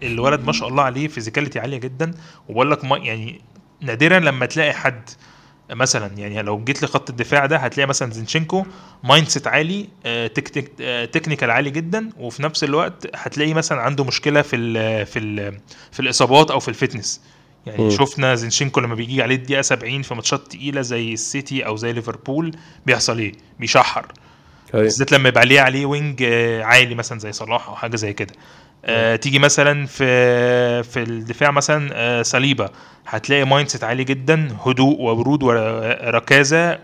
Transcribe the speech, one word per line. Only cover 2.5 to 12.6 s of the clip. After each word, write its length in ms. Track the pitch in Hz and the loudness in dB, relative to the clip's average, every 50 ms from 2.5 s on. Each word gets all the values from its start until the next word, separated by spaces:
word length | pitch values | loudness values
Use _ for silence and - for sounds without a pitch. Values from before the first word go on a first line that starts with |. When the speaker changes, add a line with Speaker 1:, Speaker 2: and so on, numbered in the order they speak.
| 107 117 131 147 | -2 0 2 2
Speaker 1:
لك 140 | 151 143 143 | 0 -2 0
ما، 120 | 131 139 151 | -2 -2 -2
يعني 420 | - 120 110 113 110 117 - - - _ _ - _ _ _ _ | -2 -8 -8 -8 -8 -12 -14 -18 -20 _ _ -20 _ _ _ _
نادرا 380 | - 127 113 113 147 165 185 185 | -8 -8 0 2 4 6 6 6
لما 280 | 165 147 135 127 127 | 4 2 0 0 -4
تلاقي 260 | - - 156 156 147 | -2 0 0 0 0
حد 380 | 127 - - 139 127 113 107 - - _ - - - - _ _ _ _ _ - | -2 -2 -4 -4 -4 -4 -14 -20 -20 _ -20 -20 -20 -20 _ _ _ _ _ -14
مثلا، 360 | - 117 131 127 - 120 107 98 98 | -4 -2 -2 0 0 -2 -4 -6 -10
يعني 260 | 104 104 104 104 107 | -10 -12 -8 -8 -6
لو 220 | 104 104 104 104 113 | -4 -4 -4 -4 -4
جيت 180 | 123 143 - 135 | -4 -4 -4 -4
لخط 260 | 117 - 135 - - | -2 -2 -4 -4 -4
الدفاع 360 | 123 120 120 - 147 143 139 | -6 -6 -4 0 2 2 2
ده 100 | 135 156 | 2 0
هتلاقي 300 | 151 131 120 - 143 139 135 | 0 -2 -2 -2 -2 -2 0
مثلا 240 | 139 - 139 120 | 0 -2 -4 -6
زينشينكو 520 | 110 113 113 - - 160 160 156 185 190 190 190 - - - - - - - | -6 -10 -10 -4 -2 -2 -2 0 -2 -4 -4 -4 -10 -18 -20 -20 -20 -8 2
مايند 240 | 123 139 156 156 156 | 4 4 4 4 2
سيت 180 | - 143 - | -2 -2 -2
عالي، 420 | 117 120 143 160 165 190 208 208 - - _ - | 0 0 0 0 0 -4 -6 -8 -10 -16 _ -8
آه، 200 | 120 117 117 117 | -6 -4 -4 -4
تكتيك-، 460 | 113 - 143 127 - - 147 131 - - - | -2 -4 -6 -6 -4 -8 -8 -8 -8 -12 -10
آه، 240 | 123 127 123 120 117 | -8 -6 -4 -4 -6
تكنيكال 460 | 117 - 160 156 160 147 135 135 117 | -2 -2 -2 -2 -2 -2 -2 0 2
عالي 200 | 113 123 143 143 | 2 2 0 0
جدا، 400 | 139 160 165 165 185 220 220 220 214 - | -4 -6 -6 -4 -4 -4 -6 -8 -12 -12
وفي 240 | 120 120 - - | -12 -12 -8 -6
نفس 220 | 139 156 156 - | -6 -4 -4 -2